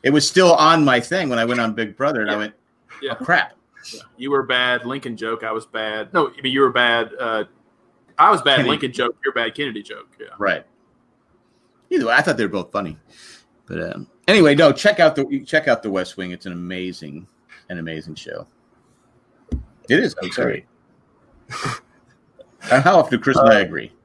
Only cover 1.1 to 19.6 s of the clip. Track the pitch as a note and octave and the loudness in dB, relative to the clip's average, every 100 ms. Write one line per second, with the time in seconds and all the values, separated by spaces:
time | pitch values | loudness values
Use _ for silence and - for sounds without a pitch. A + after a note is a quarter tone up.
1.1 | F3+ D#3 A#2+ A#2 B2 A2+ G#2+ A2 F#2 C#3 | -4 -2 -2 0 0 -2 -4 -8 -4 -4
2.1 | C3+ G#2+ G#2+ G#2+ _ _ _ _ - C#3 | -2 -4 -4 -6 _ _ _ _ -12 -10
3.1 | - - E3 - _ _ - - - - | -8 -2 -2 -2 _ _ -20 -20 -20 -20
4.1 | _ C3 C#3 B2 B2+ B2 B2 A#2+ C3+ C3 | _ -2 -2 0 0 0 -2 -4 -10 -10
5.1 | A2 A2 A2+ A2 A2 A2 A2+ A2 G#2+ G#2 | -8 -8 -6 -6 -8 -8 -8 -8 -8 -4
6.1 | F#3 C#3 - C3+ C3+ C3 A#2+ A#2+ A#2 A2+ | -2 -2 -4 -4 2 2 4 2 2 -2
7.1 | - A#2+ A2 G#2 _ _ _ _ _ _ | -6 -4 -4 -6 _ _ _ _ _ _
8.1 | - F3 G3 D3+ C3 B2+ A2+ C3 B2+ A#2+ | 2 4 4 2 2 2 -2 -4 -4 -4
9.1 | - C3+ B2 A#2 B2+ C#3+ G#2+ G2+ A2 - | -4 -6 -4 -6 -6 -8 -8 -14 -20 -20
10.1 | _ G#2+ - G2+ D#2+ - _ _ _ _ | _ -20 -6 -4 -4 -8 _ _ _ _
11.1 | _ _ _ _ _ _ _ _ F4+ A2+ | _ _ _ _ _ _ _ _ -2 2
12.1 | B2 B2 A2 G#2 F#2+ E2+ G#2+ F2+ D#2+ _ | 2 2 -2 -2 -4 -6 -6 -6 -12 _
13.1 | _ - - _ _ _ E2+ E2+ - - | _ -20 -20 _ _ _ -10 -8 -10 -16
14.1 | _ - G#3 D#3 C#3+ D#3+ - G#3 G#3 D#3+ | _ 2 6 6 8 6 6 2 4 4
15.1 | D3+ C#3 C#3 - D#3 D3+ A#2 A2 F#2+ F2+ | 4 -4 -6 -2 -2 0 -2 -2 -4 -6
16.1 | - F2+ F2 F#2+ F2 F2 F#2 F#2 F2 D2+ | -10 -10 -10 -12 -12 -10 -8 -10 -12 -16
17.1 | D2 G2 _ _ - _ F2+ E2 D#2 D#2 | -16 -20 _ _ -20 _ -12 -10 -10 -12
18.1 | D2+ - - - _ _ _ _ _ _ | -16 -14 -14 -16 _ _ _ _ _ _
19.1 | _ _ _ _ - | _ _ _ _ -10